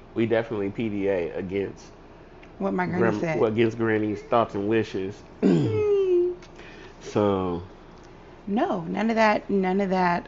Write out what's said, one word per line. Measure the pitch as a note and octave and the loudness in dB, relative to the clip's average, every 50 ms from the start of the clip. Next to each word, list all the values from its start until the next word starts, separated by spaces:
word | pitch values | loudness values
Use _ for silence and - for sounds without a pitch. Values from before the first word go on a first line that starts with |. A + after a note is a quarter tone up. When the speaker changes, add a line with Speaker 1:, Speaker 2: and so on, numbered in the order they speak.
| - - - | -12 -8 -2
Speaker 1:
we | G#2+ A#2 | 0 0
definitely | G#2+ A2+ A2+ A2 - A#2 G#2 G2 G2 | 2 2 0 0 -2 -4 -4 -4 -4
P | G2 - A2+ A2 | -4 -4 -4 -4
D | G2+ G2+ F#2+ G2 | -2 0 0 0
A | G2 F2+ E2+ D2+ | 0 0 0 -2
against | - E2+ G2 F2 F#2+ G2 G2 - - - - - - - - - - - - - - - - - - - | -4 -6 -6 -4 -2 -2 -4 -4 -6 -12 -18 -20 -20 -20 -20 -20 -20 -20 -20 -20 -20 -20 -20 -20 -10 -6
Speaker 2:
What | G3 G3 G3 | -4 -2 -2
my | F#3 F3+ | -2 -2
granny | E3+ E3 F3+ | -2 0 2
Speaker 1:
Grandma, | - A2+ G#2+ G#2+ | 2 2 2 0
Speaker 2:
said. | E3+ E3 D#3 - | -2 -2 0 2
Speaker 1:
well, | A#2+ A2 | 2 2
against | A2 A2+ A#2 A2 A2 A#2 | 4 2 2 2 2 0
Granny's | A2+ A2+ A2 G#2+ G#2+ G#2+ G#2 - | 0 0 2 2 0 -2 -4 -6
thoughts | - - B2 A#2 A2 - - | -4 0 2 2 2 2 -2
and | G2+ G2 G#2 | -4 -2 2
wishes. | A2+ A2+ G#2+ - - G2 F#2+ F#2+ G#2+ - - - | 2 2 0 0 -4 -6 -6 -6 -8 -12 -16 -20
<clears throat> | - - | -6 0
Speaker 2:
Mm. | - F#3+ F3 D#3+ C#3 A2+ G#4+ G#4+ G#4 G#4 G4+ G4 G4 F#4 F4+ F4 F4 F4+ F4 F4 - - - - - - - - - - - - | 2 4 4 4 4 2 0 0 2 2 2 2 4 4 4 2 2 0 -2 -6 -12 -18 -20 -20 -20 -20 -18 -18 -20 -20 -20 -18
Speaker 1:
So. | - - - G#2+ G#2 G2+ G2 F#2+ F#2 F2+ F2 F2 F#2 - - - - - - - - - - - - - - - - | -16 -4 0 2 2 4 2 2 0 -2 -2 -4 -6 -10 -16 -20 -20 -20 -20 -20 -20 -20 -20 -20 -20 -20 -20 -16 -8
Speaker 2:
No, | G3 G3 A#3+ E4 G4 C4 F3+ | -4 -2 0 0 0 -2 -4
none | E3 E3+ F#3 F#3+ G#3+ A3+ | -4 -4 -4 -2 -2 0
of | A3+ | 2
that, | A3+ A3 G#3+ G#3 - - - | 4 4 4 4 2 0 0
none | G3 G3 F#3 F#3 F#3 G3+ | 0 2 2 2 2 0
of | G3+ F#3 | 2 2
that, | F#3 F#3 F3+ F3 F3 F3+ - | 2 2 2 2 0 0 -4